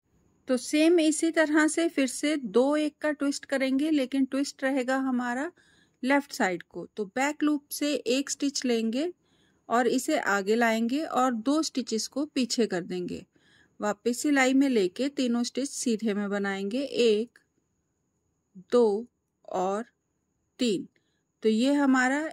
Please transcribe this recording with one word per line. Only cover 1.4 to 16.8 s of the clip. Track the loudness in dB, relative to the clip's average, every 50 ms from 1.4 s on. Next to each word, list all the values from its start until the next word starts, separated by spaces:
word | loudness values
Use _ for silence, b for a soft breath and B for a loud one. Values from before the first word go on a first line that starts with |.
| 2 4 4 4 4 4
से | 2 2 0 0
फिर | 0 0 -2 -2
से | -2 -4 -2 -2 -2 -2
दो | -4 0 2 2 4 4 2
एक | 0 0 -2 -4 _
का | -4 -4
ट्विस्ट | -2 -2 -2 -4 -4 -4 -6
करेंगे, | -4 -4 -2 0 0 0 0 0 2
लेकिन | 2 0 0 0 0 0 0
ट्विस्ट | 0 0 -4 -4 -4 -6 -4 -4
रहेगा | -2 0 0 0 0 -2 -2
हमारा | 0 -2 -2 -2 -2 -4 -4 -4 -6 -8 -8 b b b b b b b b b -2
लेफ्ट | 2 2 2 0 -2
साइड | -4 -2 -2 -2 -2 -4 -8
को। | _ -14 -14 -14
तो | -12 -8 -8 -8
बैक | -6 -2 -2 -2 -2 0 0 0
लूप | 2 2 0 -2 -8
से | -8 -4 -4 -2 -2
एक | -2 -2 0 0 0 0 -4
स्टिच | -6 -4 -4 -4 -4 -2 -2
लेंगे | 0 0 0 0 -2 -2 -2 -4 -4 -6 _ _ _ _ _ _ _ _ _ _ -2
और | 0 2 2 2
इसे | 0 0 -2 0 -2 -2
आगे | 0 0 0 0 2 0 2
लाएंगे | 2 2 2 2 0 0 -2 -2 -2 -4
और | -2 -2 0 0 0 0
दो | -2 -2 0 0 0
स्टिचेस | 0 -2 -4 -6 -6 -4 -4 -4 -4 -4
को | -6 -6 -6
पीछे | -4 -2 -4 -4 -2 0 0 0 0
कर | 0 -4
देंगे। | -4 -4 -6 -6 -6 -6 -8 -12 -14 _ b b b b b b b b b -6
वापस | -4 -4 -4 -2 -4 -4 -4 -2
सिलाई | 0 0 2 4 4 4 4
में | 4 4 4
लेके | 4 2 2 0 0 -2 -4 -4
तीनों | -2 -2 -2 0 0 0 -2
स्टिच | -4 -4 -6 -6 -6
सीधे | -6 -6 -2 -2 -2 0 0 -2 -2
में | -2 -2 -2
बनाएंगे, | -2 -2 -2 -4 -4 -4 -6 -4 -4 -4